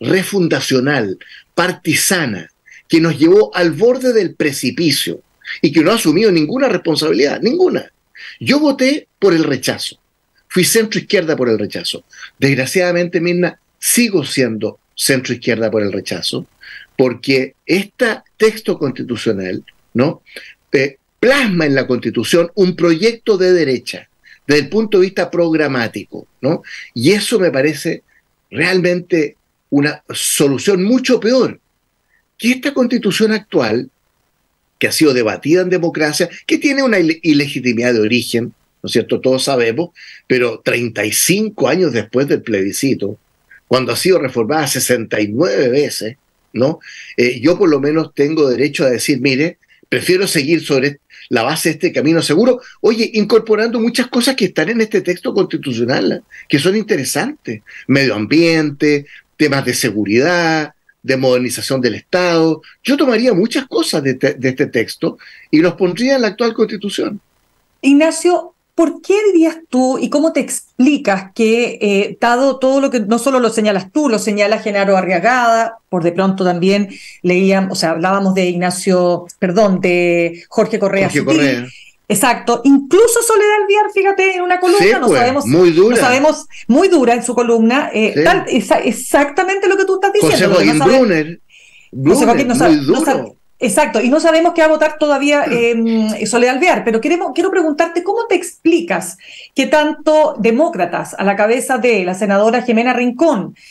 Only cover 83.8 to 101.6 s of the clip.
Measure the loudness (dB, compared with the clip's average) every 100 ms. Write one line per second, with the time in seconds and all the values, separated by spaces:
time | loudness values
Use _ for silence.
83.8 | 0 0 0 2 0 0 -2 0 2 4
84.8 | 4 2 2 2 2 0 2 4 4 6
85.8 | 4 4 2 2 2 0 -4 -8 0 2
86.8 | 4 4 4 2 0 -2 2 2 2 2
87.8 | -2 -2 0 2 2 2 0 -2 2 0
88.8 | 0 -4 0 2 2 0 -2 0 0 2
89.8 | 0 0 0 2 2 4 2 4 4 2
90.8 | 4 4 4 2 -2 -8 _ _ _ -20
91.8 | -16 -2 2 4 4 2 2 2 4 4
92.8 | 2 0 0 -2 -4 -14 _ -6 -2 0
93.8 | 0 0 0 2 4 4 2 2 2 4
94.8 | 0 0 0 0 2 0 0 0 0 0
95.8 | 0 0 -2 -2 -2 0 2 2 2 0
96.8 | 0 -2 0 -2 -2 -2 -2 0 0 0
97.8 | -2 -2 -4 -2 0 -2 -2 -4 0 0
98.8 | 0 -6 -6 -14 -20 -20 -10 -4 0 2
99.8 | 0 -2 2 2 2 2 0 2 0 0
100.8 | -4 -4 -8 -4 -2 0 2 0